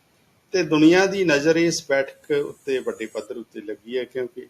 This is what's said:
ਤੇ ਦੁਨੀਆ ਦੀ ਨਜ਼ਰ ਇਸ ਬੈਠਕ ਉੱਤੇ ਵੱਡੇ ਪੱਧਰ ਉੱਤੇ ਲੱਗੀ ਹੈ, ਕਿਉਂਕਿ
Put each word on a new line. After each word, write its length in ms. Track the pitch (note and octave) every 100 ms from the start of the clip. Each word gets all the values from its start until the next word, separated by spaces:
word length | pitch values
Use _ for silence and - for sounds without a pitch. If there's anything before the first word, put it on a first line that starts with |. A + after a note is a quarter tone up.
| _ _ _ _ _
ਤੇ 100 | F#3
ਦੁਨੀਆ 420 | D#3+ D3+ D#3 F3+ F#3+
ਦੀ 180 | G3
ਨਜ਼ਰ 320 | F3+ C#3+ D3+ E3
ਇਸ 280 | E3+ D#3+ -
ਬੈਠਕ 420 | C#3 C3+ - _
ਉੱਤੇ 480 | D3 - - - C3
ਵੱਡੇ 280 | A#2 - A2
ਪੱਧਰ 300 | A2+ G#2+ A#2+
ਉੱਤੇ 240 | A2 A2
ਲੱਗੀ 380 | G#2 G#2+ A2 B2+
ਹੈ, 60 |
ਕਿਉਂਕਿ 420 | A#2+ C3 B2 - B2+